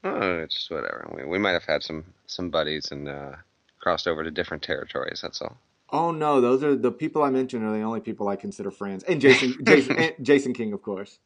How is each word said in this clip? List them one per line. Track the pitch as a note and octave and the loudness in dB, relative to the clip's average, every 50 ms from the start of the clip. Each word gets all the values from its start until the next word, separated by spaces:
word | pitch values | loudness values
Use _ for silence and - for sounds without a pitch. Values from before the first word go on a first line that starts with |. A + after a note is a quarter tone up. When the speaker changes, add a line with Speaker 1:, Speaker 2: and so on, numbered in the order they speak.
| - | -6
Speaker 1:
Oh, | F#3+ - - A2 F#2 F2+ E2 | -6 -4 -2 -2 0 -2 -2
it's | D#2+ D2+ - - - - | -4 -6 -6 -8 -8 -8
whatever. | E2+ D2+ A1+ G1+ G1+ - G1+ G1+ G1+ | -8 -6 -6 -6 -8 -8 -10 -12 -12
We, | G1+ C2 | -10 -6
we | C#2+ E2+ G2 | -4 -2 0
might | G#2 G2 F2+ | 2 2 0
have | E2+ - | 0 0
had | - D#2 D2 - | 0 -2 -2 -2
some, | - D#2+ D#2+ D#2+ F2+ - _ _ | -6 -10 -10 -10 -14 -20 _ _
some | - - - F2+ F2 | -14 -10 -8 -8 -4
buddies | D#2 E2 D2+ D2 D#2 D2+ C#2+ - | -2 -2 -2 0 -4 -6 -6 -8
and, | C#2+ C#2+ D2 | -10 -10 -10
uh, | C#2+ C#2+ C#2+ C#2+ C#2 C2+ - - _ _ _ _ _ _ _ | -10 -10 -10 -12 -14 -16 -18 -20 _ _ _ _ _ _ _
crossed | - G2 F2 D#2+ - F2+ | -2 -2 -2 0 -2 -4
over | E2 D#2 D#2 | -4 -2 -4
to | E2 | -6
different | D#2 E2 E2+ - E2+ D2+ - | -4 -6 -6 -6 -6 -10 -4
territories, | - D#2+ C2 - - - C#2+ - - - - | -6 -6 -6 -6 -8 -6 -6 -6 -6 -8 -10
that's | - - - - - | -12 -12 -10 -10 -10
all. | - B2+ - _ _ _ _ _ _ | -10 -12 -14 _ _ _ _ _ _
Speaker 2:
Oh, | - D3 E3 E3+ | -2 0 0 0
no, | E3 D#3 D3+ D3+ D3 C3+ | 0 0 0 2 4 4
those | B2 A#2+ B2+ C3+ C#3+ | 6 6 4 4 4
are, | D3 C#3+ | 2 2
the | C3 A2+ B2 | 4 2 0
people | A2+ - D3+ D#3 D3 D#3 D3 | 0 0 -6 -4 0 2 2
I | C#3 | 2
mentioned | C3 C3 C3 B2+ B2+ A#2 A2 | 2 2 0 -2 -4 -4 -2
are | A2 G#2+ | -2 -2
the | G#2+ G#2+ | -2 -2
only | A2 A2+ A2 | -4 -4 -6
people | G#2 - G#2+ - G#2 | -6 -8 -8 -4 -2
I | G2+ G2 | -2 -2
consider | F#2+ - G#2 G2 - G2+ G2 | -4 -6 -10 -10 -8 -8 -10
friends. | - _ G2+ G2+ G2 F#2+ - | -8 _ -8 -8 -8 -8 -2
And | - F3+ D3+ | -2 0 6
Jason, | C3 C#3+ - - C#3 B2+ B2+ - | 8 8 8 8 6 0 -2 0
Speaker 1:
<laughs> | - | 6
Speaker 2:
Jason, | A3 F#3+ C#3+ C3+ B2+ C3+ - | 6 8 8 6 4 2 2
and | D#3+ D#3+ D#3 - B2 | 2 0 0 -4 4
Jason | A2+ D3 C#3+ C#3 C3 A#2+ | 6 6 6 6 0 -4
King, | A#2+ A#2 G#2+ G#2 | -4 -4 -4 -4
of | G2 | -6
course. | _ A2 G2+ F#2+ G2+ - - _ _ | _ -6 -6 -6 -8 -12 -16 _ _